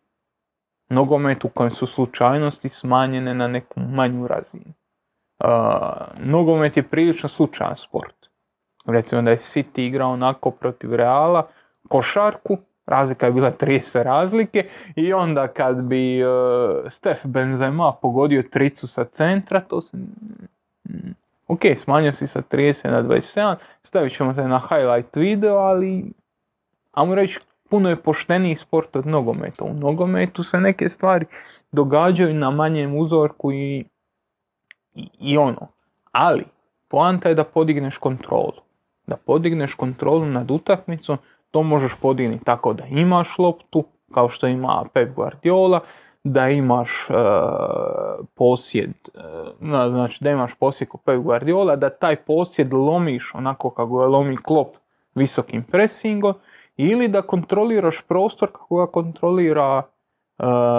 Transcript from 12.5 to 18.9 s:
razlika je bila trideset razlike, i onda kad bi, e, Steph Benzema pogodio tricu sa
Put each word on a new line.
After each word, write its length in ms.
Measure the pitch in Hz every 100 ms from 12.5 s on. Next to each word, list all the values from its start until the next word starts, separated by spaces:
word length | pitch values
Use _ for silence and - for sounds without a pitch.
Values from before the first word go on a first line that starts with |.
| 190 _ _ -
razlika 400 | 135 135 127 123
je 60 |
bila 180 | 127 131
trideset 520 | - 147 139 135 123
razlike, 640 | 127 139 185 226 214 208 180 - - 156
i 160 | 170
onda 360 | 190 170 147 131
kad 280 | - 131 127
bi, 420 | 123 131 127 127
e, 60 | 127 127 123 123 113 71 -
Steph 380 | - 202 147 135
Benzema 680 | 131 131 131 135 156 160
pogodio 500 | - 135 127 147 139
tricu 440 | 123 - 139 -
sa 160 | 127